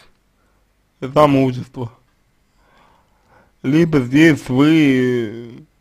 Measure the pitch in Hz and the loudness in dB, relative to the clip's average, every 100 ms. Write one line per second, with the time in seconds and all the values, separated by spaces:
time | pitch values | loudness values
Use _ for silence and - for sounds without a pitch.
0 | _ _ _ _ _ _ _ _ _ _ | _ _ _ _ _ _ _ _ _ _
1 | 135 147 151 139 135 127 - 131 117 - | -4 2 2 2 0 -4 -12 -14 -14 -16
2 | _ _ _ _ _ _ _ _ _ _ | _ _ _ _ _ _ _ _ _ _
3 | _ _ _ _ _ _ - 156 170 151 | _ _ _ _ _ _ -2 0 2 0
4 | 123 139 165 143 - 127 147 160 147 131 | 0 2 4 2 -2 0 2 2 2 0
5 | 127 123 110 113 117 123 156 _ | 0 -4 -6 -12 -18 -20 -20 _